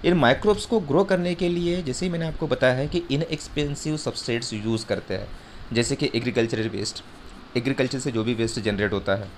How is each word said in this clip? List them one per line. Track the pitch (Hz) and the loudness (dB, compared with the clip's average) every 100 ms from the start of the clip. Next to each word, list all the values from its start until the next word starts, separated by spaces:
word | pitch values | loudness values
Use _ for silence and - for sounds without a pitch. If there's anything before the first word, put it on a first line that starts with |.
इन | - | 4
microbes | 175 120 139 208 202 - | 6 6 6 4 2 2
को | 226 | 0
ग्रो | 151 147 | 4 4
करने | 196 185 175 | 4 2 2
के | 170 175 | 0 0
लिए | 175 175 175 | 2 0 0
जैसे | 156 123 185 | -2 -2 -2
ही | |
मैंने | 170 165 | -2 -4
आपको | 151 156 | -4 -2
बताया | 127 127 | 4 4
है | 127 151 | 4 0
कि | 175 175 | -2 0
inexpensive | 139 160 156 - - 147 143 156 151 | -2 0 -4 -4 -2 -2 -2 -4 -2
substrates | 139 - - 117 117 | -4 -6 -2 -2 -2
use | 110 107 113 - | -4 -2 -2 -2
करते | 95 - | -4 -2
हैं, | 95 101 - - - - | -6 -6 -12 -14 -16 -2
जैसे | 117 117 139 | 0 0 0
कि | 147 | 0
एग्रीकल्चरल | 117 120 113 113 113 110 | 0 0 0 0 0 -2
waste, | 101 104 - - - - - - 123 | -4 -6 -8 -16 -18 -18 -18 -6 -2
एग्रीकल्चर | 123 135 131 135 | 0 0 0 0
से | 139 | -2
जो | 113 | 0
भी | 110 | 0
waste | 113 113 120 | 0 0 0
generate | 107 101 104 | -2 0 0
होता | 98 95 | 0 0
है | 98 98 | -2 -2